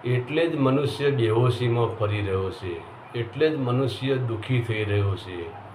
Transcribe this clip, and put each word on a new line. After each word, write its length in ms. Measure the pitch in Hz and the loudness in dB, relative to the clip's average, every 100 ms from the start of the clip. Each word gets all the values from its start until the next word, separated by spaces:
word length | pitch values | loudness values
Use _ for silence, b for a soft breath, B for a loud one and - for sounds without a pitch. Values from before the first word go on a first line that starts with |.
| 123 | 0
એટલે 340 | 123 123 156 165 | -2 0 0 0
જ 80 | 151 | 2
મનુષ્ય 540 | 131 135 139 - 151 | 4 4 0 0 0
બેહોશીમાં 760 | 131 113 113 123 - 120 117 113 | 2 2 4 4 2 0 2 0
ફરી 360 | 104 104 104 | 0 -2 0
રહ્યો 280 | 98 95 95 | 0 0 -2
છે, 320 | - 92 - - - - | -4 -8 -8 -12 -16 -10
એટલે 360 | 120 117 139 156 | -6 -6 2 2
જ 60 | 147 | 2
મનુષ્ય 600 | 123 123 135 - 135 131 | 0 2 0 -2 0 0
દુઃખી 460 | 120 110 101 127 | 0 -4 0 0
થઈ 220 | 110 107 | 0 -2
રહ્યો 320 | 104 101 101 95 | 0 2 2 -2
છે 480 | 92 90 82 80 - | -6 -10 -10 -12 -16